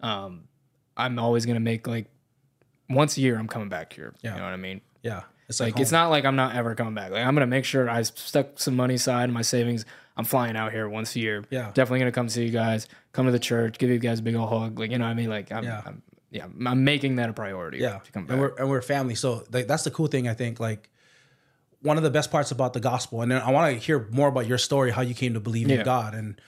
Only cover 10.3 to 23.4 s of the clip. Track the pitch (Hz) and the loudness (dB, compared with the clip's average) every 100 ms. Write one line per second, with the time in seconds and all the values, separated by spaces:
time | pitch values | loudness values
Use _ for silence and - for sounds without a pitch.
10.3 | 135 120 110 110 110 107 107 110 117 110 | 0 0 -2 -4 -4 -4 -4 -6 -4 -2
11.3 | 104 - 127 110 117 123 127 123 120 120 | -4 -6 -8 0 2 4 4 2 0 -2
12.3 | 117 117 117 113 110 - - _ - 127 | 0 0 0 0 0 -4 -14 _ 0 2
13.3 | 120 - 117 113 113 127 120 117 113 113 | 2 2 0 0 0 2 2 2 0 0
14.3 | 117 110 113 113 113 113 123 117 117 113 | -2 0 0 -2 -4 -4 -2 -2 -2 -2
15.3 | 107 98 110 117 110 104 104 - _ _ | -4 -6 -8 -6 -8 -10 -16 -20 _ _
16.3 | - 82 - 123 131 135 147 135 127 117 | -12 -12 -6 0 4 6 4 2 0 -2
17.3 | 113 104 95 82 64 123 98 - 101 85 | -4 -6 -6 -6 -4 -4 -4 -10 -10 -4
18.3 | 127 139 135 135 135 - 139 131 113 131 | 0 0 0 -2 -2 0 -2 -2 -2 -2
19.3 | 113 - 127 123 156 - - 151 139 123 | -2 -4 -4 0 -2 -2 -2 0 0 0
20.3 | 113 120 113 113 107 - _ _ _ _ | -2 -4 -4 -4 -4 -10 _ _ _ _
21.3 | _ _ _ _ _ 147 151 156 151 143 | _ _ _ _ _ 0 2 4 2 2
22.3 | 156 139 123 131 123 123 120 - 113 117 | 0 0 0 -2 0 0 -2 -2 -4 0
23.3 | 127 | 2